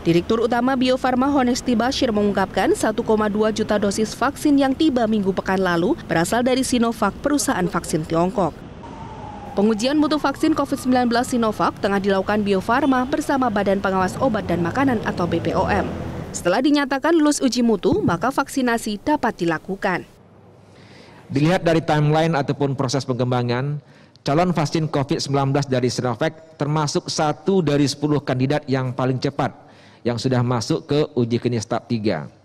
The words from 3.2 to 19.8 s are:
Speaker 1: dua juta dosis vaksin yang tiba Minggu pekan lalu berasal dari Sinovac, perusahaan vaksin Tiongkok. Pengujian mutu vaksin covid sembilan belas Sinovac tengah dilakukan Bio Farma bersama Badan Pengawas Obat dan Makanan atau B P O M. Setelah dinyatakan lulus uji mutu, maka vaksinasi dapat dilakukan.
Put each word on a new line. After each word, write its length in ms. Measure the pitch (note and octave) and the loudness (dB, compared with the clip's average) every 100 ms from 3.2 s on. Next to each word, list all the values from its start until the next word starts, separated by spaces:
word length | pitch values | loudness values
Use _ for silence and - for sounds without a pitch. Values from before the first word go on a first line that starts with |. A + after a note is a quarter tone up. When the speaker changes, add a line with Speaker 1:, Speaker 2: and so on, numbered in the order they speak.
| G#3+ | 2
Speaker 1:
dua 240 | G#3 A3 G#3+ | 2 0 0
juta 240 | G#3+ G#3 | 0 0
dosis 320 | G3+ G3 A3 | 0 0 -4
vaksin 480 | - A#3+ C#4 D4+ C#4+ | 0 -2 0 2 4
yang 160 | C4+ C4 | 4 2
tiba 320 | D#4+ B3+ A3 | 2 2 2
Minggu 240 | A3 F#3+ | 0 0
pekan 320 | F#3+ - F#3+ | -2 -2 0
lalu 320 | F#3 E3+ F3 E4+ | 2 2 0 -2
berasal 400 | - E3 E3+ A3+ | -2 0 0 0
dari 240 | B3+ B3+ B3+ | 2 0 0
Sinovac, 480 | B3 A#3 A3+ G3+ G3 | 2 0 0 -2 -2
perusahaan 420 | C#4+ C#4+ - A3 F3 | -2 0 0 0 0
vaksin 380 | F3 - E3 | -2 -4 -4
Tiongkok. 640 | D#3 D#3+ F3+ F#3+ E3+ - - - - - - - - - - - | -2 0 0 0 -2 -2 -18 -18 -18 -16 -14 -14 -14 -14 -8 0
Pengujian 400 | G3+ A3+ B3 D4+ | 2 2 0 2
mutu 240 | D4 D4+ | 2 2
vaksin 320 | C#4+ C#4 D#4 | 0 0 0
covid 240 | D#4 C#4 C#4 | 0 0 -2
sembilan 320 | B3+ B3+ B3 | 0 2 2
belas 240 | A#3 B3+ | 0 0
Sinovac 480 | B3 A3+ G#3+ F3 - | 0 0 0 -2 0
tengah 160 | G#3 G3+ | 0 0
dilakukan 480 | G3 F#3+ F#3+ G#3 G3+ | 2 0 2 0 2
Bio 160 | F#3+ | 0
Farma 480 | F3+ A#3+ C#4+ C4 B3+ | 2 0 2 2 0
bersama 400 | D4+ D4 C#4+ B3+ | -2 0 0 0
Badan 320 | G#3 G3+ G3 | 0 0 0
Pengawas 320 | G3 F#3+ F#3 - | 0 0 0 0
Obat 240 | C4+ G#3+ F#3 | 0 0 -2
dan 160 | E3+ | -2
Makanan 400 | E3+ A#3 C4+ A3+ | -2 0 0 0
atau 240 | - G3+ F3 | -2 -4 -2
B 160 | E3+ | -2
P 80 | E3 E3+ | 0 -2
O 80 | F#3 | 0
M. 240 | G3+ - - - - - | 0 -2 -6 -10 -10 -10
Setelah 320 | - F3 G3 | -4 0 0
dinyatakan 560 | C#4 D4 C#4 C4+ D4 E4+ | 2 0 0 -2 2 4
lulus 240 | D4 C#4+ | 4 2
uji 240 | C4 A#3 A#3 | 0 2 2
mutu, 400 | G#3 - F#4 G#4 | 2 2 2 0
maka 240 | E3+ A3 | 0 -2
vaksinasi 720 | C4+ C4+ - B3+ A#3 A3+ G3+ | -2 -4 -2 0 0 -2 -6
dapat 320 | - D4+ A3+ | -2 0 0
dilakukan. 720 | G#3 E3+ D#3 - F#3+ | -2 -2 -2 -4 -4